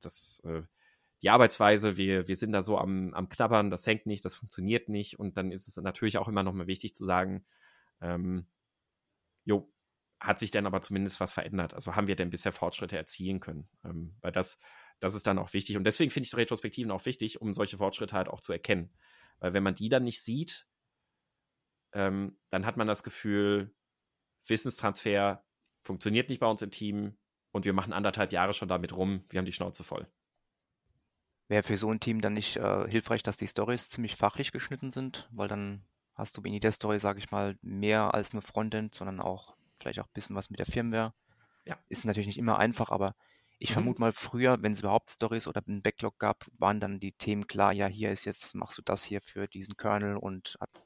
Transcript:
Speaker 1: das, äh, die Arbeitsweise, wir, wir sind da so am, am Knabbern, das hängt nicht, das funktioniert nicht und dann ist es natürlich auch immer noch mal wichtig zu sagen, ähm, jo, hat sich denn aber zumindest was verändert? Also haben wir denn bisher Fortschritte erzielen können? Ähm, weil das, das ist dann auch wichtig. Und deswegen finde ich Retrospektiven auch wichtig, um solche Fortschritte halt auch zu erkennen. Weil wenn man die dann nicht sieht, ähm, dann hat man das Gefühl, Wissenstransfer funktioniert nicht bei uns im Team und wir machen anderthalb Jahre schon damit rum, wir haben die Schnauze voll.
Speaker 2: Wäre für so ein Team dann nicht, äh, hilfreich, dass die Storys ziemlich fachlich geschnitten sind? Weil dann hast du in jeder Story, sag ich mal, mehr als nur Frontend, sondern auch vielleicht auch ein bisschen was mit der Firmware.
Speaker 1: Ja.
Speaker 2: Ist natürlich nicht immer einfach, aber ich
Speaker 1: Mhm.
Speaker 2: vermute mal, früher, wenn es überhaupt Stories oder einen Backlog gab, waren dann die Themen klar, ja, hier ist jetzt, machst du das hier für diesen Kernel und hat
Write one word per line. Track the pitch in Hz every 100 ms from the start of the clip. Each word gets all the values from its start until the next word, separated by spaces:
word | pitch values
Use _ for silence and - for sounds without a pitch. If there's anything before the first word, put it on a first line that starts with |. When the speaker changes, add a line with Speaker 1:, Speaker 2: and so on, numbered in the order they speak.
Speaker 1:
das, | 90 - - -
äh, | 82 82 82 _ _ _ _ _
die | 95
Arbeitsweise, | 120 113 - 104 107 107 95
wir, | 95 95 90
wir | 95
sind | 110
da | 104
so | 95 104
am, | 95 95 92
am | 85 92
Knabbern, | - 113 113 101
das | 92 -
hängt | 110 110
nicht, | 104
das | 92
funktioniert | - 107 - 95 117 -
nicht | 104 101 -
und | 101 98
dann | 92
ist | 92 -
es | -
natürlich | 95 - 110 104
auch | -
immer | 101
noch | 95
mal | 95 87
wichtig | 95 110
zu | - 95
sagen, | 90 92 95 - _ - _ _ _
ähm, | 87 87 90 92 87 _ _ _ _ _ _ _ _ _
jo, | - 104 - _ _ _ _ _
hat | - 101
sich | 110
denn | 107 101
aber | 95
zumindest | - 98 98 -
was | 92
verändert? | - - 98 85
Also | - -
haben | 101 101
wir | 92
denn | 87
bisher | 90 98
Fortschritte | - 87 - 87 82
erzielen | 80 - 92 95
können? | - 80 90 _
Ähm, | - 82 85 101
weil | 92
das, | 90 - - - - - _
das | 92
ist | 101 107
dann | 95
auch | 95
wichtig. | 101 - 101
Und |
deswegen | 98 - 151
finde | - 123
ich | 123
Retrospektiven | 113 117 110 - 117
auch | 95
wichtig, | - 123 107 -
um | 110
solche | 95 101 98
Fortschritte | 101 - 104 101
halt | 92
auch | -
zu | -
erkennen. | - - 87 85 _ _ - - _
Weil | 90
wenn | 98
man | 98
die | 90 110
dann | 131
nicht | 123 113
sieht, | - 127 165 - - _ _ _ _ _ _ _ _ _ _ _ _
ähm, | 104 95 98 98 - _
dann | 95 104
hat | 117
man | 107
das | 101
Gefühl, | - - 107 101 101 101 98 - _ _ _ _ _ _ -
Wissenstransfer | 113 127 - 107 95 110 101 101 95 _ _ _ _
funktioniert | - 95 107 110 123
nicht | 127
bei | 117
uns | 110
im | 101
Team | - 104 104 104 104 _ _ _
und | 101
wir | 98
machen | 95 95
anderthalb | 90 101 104 92
Jahre | 87 95
schon | 101 95
damit | 90 87
rum, | 90 95 98 -
wir | 92
haben | 92
die |
Schnauze | - 92 -
voll. | - - - _ _ _ _ _ _ _ _ _ _ _ _ _ _
Speaker 2:
Wäre | 104
für | - 101
so | 110
ein | 110
Team | - 110
dann | 107
nicht, | 104 104 -
äh, | 101 98 101
hilfreich, | 113 - 113
dass | - -
die | 101
Storys | - 104 123 -
ziemlich | - 113 -
fachlich | 202 - 139
geschnitten | - - 135 135
sind? | 131 131 - -
Weil | 113 101
dann | 104 101 98 - _ _
hast | - 107 -
du |
in | 98
jeder | 104 110
Story, | - 107 104
sag | 101 101
ich | 95
mal, | 101 101 98
mehr | - 98 104 107 104
als | 107 104
nur | 107
Frontend, | - - 110 110 107
sondern | - 95 95
auch | 92 95 - - _ _
vielleicht | - -
auch | -
ein |
bisschen | - - 98
was | -
mit | 101
der | -
Firmware. | 123 117 113 113 - _ _ _ _
Speaker 1:
Ja. | - - _
Speaker 2:
Ist | -
natürlich | 110 104 101
nicht | 98
immer | 117 101
einfach, | 110 117 113
aber | 98 98 - _ _ _ _
ich | -
Speaker 1:
Mhm. |
Speaker 2:
vermute | 110 123 123
mal, | 113
früher, | - - 120 127 120
wenn | 107
es | 98
überhaupt | 101 107 -
Stories | - 113 113 -
oder | 104 -
einen | 101
Backlog | 110 - 110 -
gab, | 107 - - -
waren | 98 104
dann | 101 98
die | 95
Themen | - - 104 101
klar, | 101 98
ja, | 101 98
hier | 104 104
ist | 98
jetzt, | - - -
machst | 98 87 -
du |
das | - 90
hier | - 101
für | - 98 98
diesen | 98 98 98
Kernel | 107 104 104 101
und | 98 95 - -
hat | 101 -